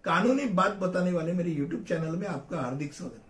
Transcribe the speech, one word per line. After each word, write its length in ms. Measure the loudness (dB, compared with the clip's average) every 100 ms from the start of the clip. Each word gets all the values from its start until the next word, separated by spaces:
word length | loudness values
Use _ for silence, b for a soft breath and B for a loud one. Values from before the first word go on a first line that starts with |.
कानूनी 420 | 2 4 4 4 2
बात 260 | 4 2
बताने 400 | 2 -2 2 2
वाले 220 | 2 0
मेरे 220 | 0 0 0
YouTube 340 | -2 -4 -2
चैनल 260 | -2 -2 -2
में 120 | -4
आपका 320 | -6 -6 -4
हार्दिक 340 | -4 -4 -6
स्वागत। 280 | -8 -12 -12